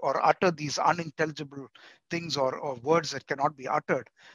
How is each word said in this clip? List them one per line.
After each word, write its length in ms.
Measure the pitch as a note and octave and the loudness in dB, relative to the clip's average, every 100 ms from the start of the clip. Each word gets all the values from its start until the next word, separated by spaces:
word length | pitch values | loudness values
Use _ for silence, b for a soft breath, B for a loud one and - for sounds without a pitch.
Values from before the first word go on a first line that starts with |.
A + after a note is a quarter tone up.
or 240 | D3+ C3+ E3 | 0 4 4
utter 260 | D#3 F#3+ | 4 2
these 260 | E3 D3 C3 | 2 -2 0
unintelligible 920 | D#3+ E3+ E3 - D#3+ D3 C#3+ C#3 B2+ b b b _ | 2 0 -2 -4 -4 -4 -10 -12 -14 b b b _
things 280 | E3+ E3 C#3 | -6 -4 0
or, 200 | C3 - | 0 -2
or 180 | D3+ B2 | -6 -4
words 360 | B2+ E3 D3 | 2 2 2
that 160 | C#3 - | -6 -6
cannot 300 | C#3 C#3+ C#3+ | -2 0 -2
be 100 | B2+ | -2
uttered, 400 | D3 - D3 A2+ b b | -2 0 -2 -4 b b